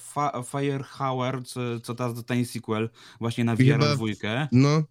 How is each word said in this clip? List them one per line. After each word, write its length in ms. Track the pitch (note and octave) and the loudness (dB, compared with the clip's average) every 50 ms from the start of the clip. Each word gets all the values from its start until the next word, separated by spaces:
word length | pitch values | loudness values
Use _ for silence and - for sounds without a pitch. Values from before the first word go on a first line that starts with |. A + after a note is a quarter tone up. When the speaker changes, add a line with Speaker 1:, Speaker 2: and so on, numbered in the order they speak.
| - - - | -10 -10 -6
Speaker 1:
Fa-, 300 | D3 D3 C#3+ - A#2+ B2 - | -4 -2 -2 -2 -4 -6 -6
Firehauer, 920 | - C#3 C#3 C#3+ C#3 C3+ C3+ - - - C#3 C3+ C3 B2+ B2 B2+ C3 B2+ B2 | -6 -4 -2 -2 -2 -4 -6 -10 -8 -6 -4 -2 -2 -2 -2 -2 -4 -4 -8
co, 340 | - - B2+ B2 A#2+ A#2 A2+ | -10 -8 -6 -6 -4 -6 -6
co 160 | A#2 - A#2+ | -6 -8 -6
teraz 180 | A#2 B2+ A#2+ A#2 | -4 -4 -4 -6
dostaje 300 | A#2+ A#2 - B2+ B2 B2 | -6 -6 -4 -2 -2 -2
sequel 440 | A#2+ - A2+ - - A2 G#2+ A2 A2+ - - - - - - | -2 -4 -8 -6 -4 -2 -2 -2 -4 -8 -12 -20 -20 -12 -8
właśnie 240 | A#2+ A#2 A#2 - A#2+ | -6 -4 -2 -2 0
na 100 | A#2 A#2 | 0 2
Speaker 2:
I 40 | G#2+ | 4
Speaker 1:
V 60 | B2+ C3+ C#3+ | 6 6 6
R 60 | C3+ | 6
Speaker 2:
chyba, 140 | D3 D3 D3 | 6 4 2
Speaker 1:
dwójkę. 520 | C#3 A2+ A2 G#2 - - G#2 A2 B2+ D#3 C#3+ | 2 0 -2 -4 -4 -4 -4 -2 -2 0 2
Speaker 2:
no, 320 | A#2+ B2+ C3+ C#3+ D3 D#3+ D#3 - | 4 6 6 6 4 2 0 -2